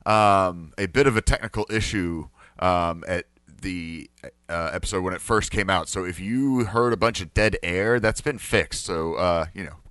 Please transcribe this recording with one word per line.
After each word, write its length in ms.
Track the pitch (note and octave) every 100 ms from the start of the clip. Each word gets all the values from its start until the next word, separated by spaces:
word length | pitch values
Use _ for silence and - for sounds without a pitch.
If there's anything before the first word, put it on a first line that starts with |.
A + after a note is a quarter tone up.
| -
um, 680 | G#2+ G#2 G2 F#2 F2 D#2+ -
a 80 | G2
bit 180 | A#2+ C#3
of 100 | A2
a 60 |
technical 460 | - B2+ A2+ G#2+ G#2
issue, 600 | A2 G#2 G#2+ F2 E2 D2 - - -
um, 460 | F2+ F2+ E2+ E2+ E2+
at 180 | F2+ - _ _ D2+
the, 480 | G2 F2+ E2 E2 - _ B1+ - -
uh, 220 | E2+ E2
episode 300 | E2 - G2+
when 100 | F2+
it 80 | F2+
first 300 | - A2 G2
came 180 | G#2 F#2+
out. 180 | F#2 D#2
So 160 | G2+
if 160 | F2+ E2+
you 460 | F#2+ B2 C#3 B2+ A2+
heard 280 | G#2+ A#2+
a 40 | A2+
bunch 240 | A2+ A2
of 100 | F2 -
dead 220 | G#2+ G2
air, 380 | F2 F2 G#2 A#2+
that's 200 | A2 A2
been 200 | - B2
fixed. 440 | - A2+ E2 -
So, 300 | - E2+ E2
uh, 320 | D#2+ F2+ E2+ E2
you 100 | G2
know, 120 | F#2+ - -